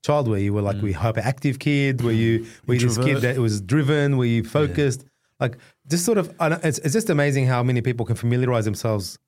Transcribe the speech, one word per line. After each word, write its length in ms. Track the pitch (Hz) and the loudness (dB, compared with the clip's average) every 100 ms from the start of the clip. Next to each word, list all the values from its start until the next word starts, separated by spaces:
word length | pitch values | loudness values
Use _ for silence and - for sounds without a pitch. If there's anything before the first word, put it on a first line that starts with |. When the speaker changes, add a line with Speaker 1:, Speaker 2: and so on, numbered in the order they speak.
Speaker 1:
child 240 | - 147 123 | 0 0 0
were 100 | 104 | 0
you? 160 | 101 | 0
Were, 80 | 101 | 0
like, 160 | 101 101 | -2 -2
Speaker 2:
Mm. 40 | |
Speaker 1:
were 40 | 101 | -4
you 60 | 90 | -2
hyperactive 600 | 113 110 131 131 143 135 | -2 -2 -4 -2 -4 -2
kid? 420 | 151 143 139 127 | -2 0 0 0
Were 100 | 120 | 0
you, 340 | 110 113 113 - - - | 2 2 0 -4 -14 -2
were 80 | 123 | 0
you 120 | 120 | 2
this 100 | 113 | 2
kid 100 | 135 | 0
Speaker 3:
Introvert. 280 | 135 123 123 | 2 0 0
Speaker 1:
that 60 | |
was 200 | 113 104 | 0 -2
driven? 560 | 95 143 139 151 143 135 | 0 0 2 2 2 2
Were 80 | 120 | 2
you 180 | 117 | 0
Speaker 2:
Yeah. 60 | 113 | 0
Speaker 1:
focused? 560 | 147 147 147 143 127 - _ _ _ | 0 0 2 0 0 -10 _ _ _
Like, 180 | 131 - - _ - | -4 -4 -20 _ -4
just 160 | 170 175 | -2 2
sort 120 | 190 | 0
of, 140 | 175 - | 0 -2
I 100 | 160 | -2
don't, 140 | 165 | 0
it's, 140 | 165 139 | -2 -2
it's 140 | 151 | 0
just 160 | 214 220 | 0 0
amazing 380 | 156 143 139 131 | 2 2 2 2
how 160 | 127 | 2
many 180 | 123 123 | 2 0
people 240 | 120 117 113 | 0 -2 -2
can 100 | 117 | -2
familiarize 500 | 117 123 127 120 107 | 0 0 2 0 0
themselves 520 | 101 113 107 92 - | -2 -2 -2 -4 -12